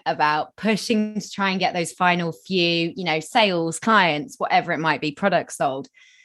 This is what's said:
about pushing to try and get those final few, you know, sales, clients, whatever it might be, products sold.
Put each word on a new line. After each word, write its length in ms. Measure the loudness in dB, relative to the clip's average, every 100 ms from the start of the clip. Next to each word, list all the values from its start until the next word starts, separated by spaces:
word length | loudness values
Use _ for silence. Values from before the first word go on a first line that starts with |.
| -4
about 500 | 0 2 0 -4 -4
pushing 640 | -2 0 0 0 -2 -6
to 100 | -8
try 200 | -4 -2
and 100 | 0
get 140 | 0
those 180 | -2 -4
final 400 | 0 2 2 0
few, 640 | -6 -4 0 2 2 -2 -4
you 80 |
know, 160 | -2 -2
sales, 600 | 0 2 2 2 -2 -2
clients, 560 | 2 4 4 0 -4 -6
whatever 340 | 0 0 0
it 80 | -2
might 220 | -2 -2
be, 100 | -4
products 460 | -2 2 2 0 -4
sold. 320 | -4 -4 -10 _ _ _